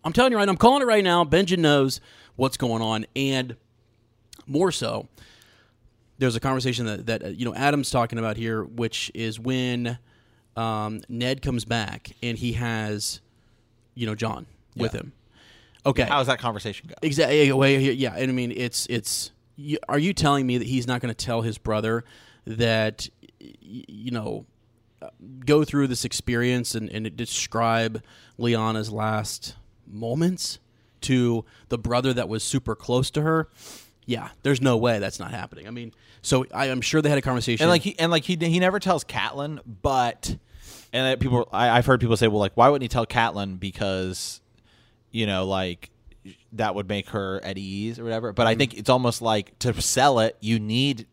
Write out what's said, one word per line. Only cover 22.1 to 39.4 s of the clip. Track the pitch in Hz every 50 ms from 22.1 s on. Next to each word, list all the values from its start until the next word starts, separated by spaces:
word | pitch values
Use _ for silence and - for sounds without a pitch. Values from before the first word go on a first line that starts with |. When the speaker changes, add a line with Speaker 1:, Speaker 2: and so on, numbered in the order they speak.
| - - - - _ _ _
Speaker 1:
that, | - 110 110 117 113 113 110 110 110 110 - - - _ _
y-, | - - _ _ - - - _
y-, | - 80 107 127 -
you | - - 104 113 123
know, | 120 117 107 - 110 101 - _ _ _ _ _ _ _ _ _ _ _
uh, | - - _ _ - 110 131 131 127
go | 120 147 151 151
through | - - 143 139
this | 131 123 - -
experience | 120 - - - - 120 117 120 123 123 123 117 - -
and, | 113 107 -
and | - 110 110 110 -
describe | 117 120 - - - - - - 110 117 113 113 113 113 113 110 110 - _ - - - - _
Lyanna's | - 117 120 117 110 110 113 110 110 107 110
last | 104 107 107 110 110 107 101 - - - - - - - - - _ _ _
moments | - 98 104 113 113 123 151 165 180 185 175 - - - - _ _ _ _ _ _ _ _
to | - - 131 127 123 120 117 113 - _ - - - _
the | 120
brother | 117 104 117 120 123 127 131 127
that | 123 110
was | 85 110 110 -
super | - - 131 - - 110
close | _ - - 123 127 131 -
to | - 151
her? | 151 160 160 160 156 - _ - - - - - - _ _ _ _
Yeah, | - 117 - - - - _ -
there's | 135 143 123
no | 131 135 120
way | 110 117 120 113 104
that's | 101 101 - -
not | 95 95
happening. | 117 104 - - - 73 80
I | 104
mean, | 117 120 120 113 _ _ _ _ - -
so | - - 151 156 180 - -
I, | - 139 135
I'm | 127 127
sure | 117 - - 156
they | 147 147
had | 147 139
a |
conversation. | - 139 127 120 113 127 117 110 151
Speaker 2:
And, | 170
like, | 175 165 -
he, | 202 - -
and, | 165 170
like, | 170 160 -
he, | - 180
he | 160 170 170 165 180
never | 185 185 185 208
tells | - 190 180 147 -
Catelyn, | - - 113 95 113 - 139